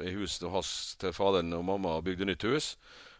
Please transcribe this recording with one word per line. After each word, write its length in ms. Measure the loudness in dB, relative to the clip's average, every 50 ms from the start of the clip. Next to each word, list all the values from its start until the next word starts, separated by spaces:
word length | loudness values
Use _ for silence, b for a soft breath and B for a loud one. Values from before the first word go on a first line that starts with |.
| -6
i 80 | -4
huset 380 | -4 -4 -4 -4 -4 -4 -4 -2
hans 440 | -2 -2 -2 -2 -4 -6 -6 -8 -8 -4
til 140 | -4 -4 0
faderen 380 | 2 4 6 6 6 4 2 0
og 120 | -2 0
mamma 360 | 0 0 0 2 0 0 0
bygde 260 | 0 0 -2 0 0
nytt 160 | 0 0 0 0
hus. 320 | 0 2 0 0 -2 -6 B B B B B B B B